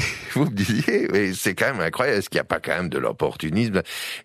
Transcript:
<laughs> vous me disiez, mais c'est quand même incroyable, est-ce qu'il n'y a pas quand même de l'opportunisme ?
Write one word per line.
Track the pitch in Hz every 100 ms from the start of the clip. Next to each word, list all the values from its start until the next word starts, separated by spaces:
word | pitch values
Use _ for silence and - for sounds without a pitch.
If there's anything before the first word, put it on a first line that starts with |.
| - -
<laughs> | -
vous | - 151
me |
disiez, | 101 95 110 - - -
mais | 98 98
c'est | 92 104
quand | 92 120
même | 123
incroyable, | 82 - 127 104
est-ce | 92
qu'il | 78
n'y |
a | 67
pas | 82
quand | - 76
même | 90
de | 69
l'opportunisme ? | 60 - 73 - 80 92 117 92 - - - -